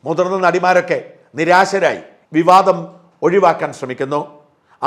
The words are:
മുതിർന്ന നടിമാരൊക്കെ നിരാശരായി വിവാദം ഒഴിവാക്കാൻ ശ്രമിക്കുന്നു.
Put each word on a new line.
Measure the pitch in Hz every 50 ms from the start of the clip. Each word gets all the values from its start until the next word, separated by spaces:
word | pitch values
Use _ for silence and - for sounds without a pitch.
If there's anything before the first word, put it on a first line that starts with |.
| _
മുതിർന്ന | 151 165 151 180 180 190 190 185
നടിമാരൊക്കെ | 175 170 180 175 180 185 180 175 175 160 131 - - - _ _ _ _ 135
നിരാശരായി | 165 165 175 185 190 185 190 196 175 147 113 92 - - _ _ _ _ 156
വിവാദം | 156 165 175 180 190 190 190 180 170 165 170 - - _ _ _ _ -
ഒഴിവാക്കാൻ | 165 180 202 180 170 160 - 160 143 135 -
ശ്രമിക്കുന്നു. | - 127 127 - 135 135 147 147 156 - - - _ _ _ _ _ _ _ _ -